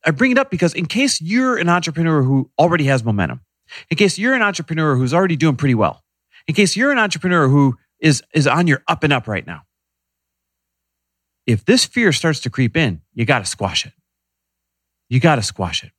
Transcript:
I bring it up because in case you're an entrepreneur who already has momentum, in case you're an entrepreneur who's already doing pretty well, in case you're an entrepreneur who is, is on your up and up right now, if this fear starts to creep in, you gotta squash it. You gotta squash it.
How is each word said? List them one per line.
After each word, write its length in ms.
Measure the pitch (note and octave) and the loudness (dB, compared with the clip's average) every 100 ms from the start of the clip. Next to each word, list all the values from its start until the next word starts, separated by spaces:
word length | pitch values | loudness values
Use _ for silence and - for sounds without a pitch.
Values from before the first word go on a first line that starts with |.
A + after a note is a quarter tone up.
I 60 | D#3+ | -2
bring 220 | C#3 B3+ | 0 2
it 60 | B3 | 2
up 120 | C4+ | 0
because 240 | F3+ F3 | 0 -2
in 120 | - F3 | -2 -4
case 340 | A3 C#4 - | -2 -2 -2
you're 360 | E3 A#3 C4 A3 | -2 -2 0 0
an 120 | E3+ | 0
entrepreneur 540 | F3 E3 D3+ E3 D#3 | 0 -2 -2 0 2
who 280 | C3 C3+ - - | 2 0 0 0
already 260 | E3 E3+ C#3 | 2 2 0
has 180 | C3+ | 0
momentum, 360 | A2+ G2+ D#2 - _ _ _ - - | 0 -2 -2 -6 _ _ _ -20 -8
in 80 | E3 | 0
case 220 | G3+ - | 0 0
you're 160 | A#3 | -2
an 80 | C4 | 0
entrepreneur 540 | G#3 F3+ D3+ D#3+ D#3 B2+ | 0 -2 -6 -2 0 0
who's 180 | B2+ | 2
already 220 | E3 F#3+ D#3 | 2 0 2
doing 200 | D#3+ C3 | 0 0
pretty 200 | C#3+ A#2 | 0 2
well, 260 | F2+ - _ _ _ _ - | 0 -2 _ _ _ _ -4
in 60 | |
case 220 | D#3 G3 G3+ | 0 0 2
you're 140 | C4+ | 0
an 80 | C4+ | 0
entrepreneur 500 | G#3+ D#3+ F#3 F3 C3+ | -2 -2 0 2 4
who 300 | C#3+ C#3 A#2+ _ _ | 4 2 0 _ _
is, 200 | D#3 C#3 _ | 0 0 _
is 140 | D#3 C#3+ | 0 0
on 180 | C#3+ F3 | 2 2
your 160 | C3+ - | 0 -2
up 160 | E3+ | -2
and 80 | D3+ | 0
up 160 | C3+ A2 | 0 -2
right 180 | G2 - | -8 -8
now, 160 | E2 _ _ _ _ _ _ _ _ _ _ _ _ _ _ _ _ _ _ - | -16 _ _ _ _ _ _ _ _ _ _ _ _ _ _ _ _ _ _ -2
if 180 | A2+ | -2
this 200 | - B3 | 2 2
fear 280 | - - A3+ | 2 0 0
starts 260 | D#3 E3 D3 | 0 -2 -2
to 100 | B2+ | -6
creep 260 | - A#2+ E3 | -2 -2 0
in, 240 | C#3 E2 _ | -2 -4 _
you 120 | - | -6
gotta 220 | A#2 B2+ F#2 | 0 0 -2
squash 380 | - G2 - | -6 -4 -4
it. 80 | - _ _ _ _ _ _ _ _ _ _ _ _ | -8 _ _ _ _ _ _ _ _ _ _ _ _
You 100 | B2+ | 2
gotta 240 | E3+ C#3 | 2 2
squash 400 | G2+ - F2+ - | -2 -6 -6 -6
it. 80 | - | -10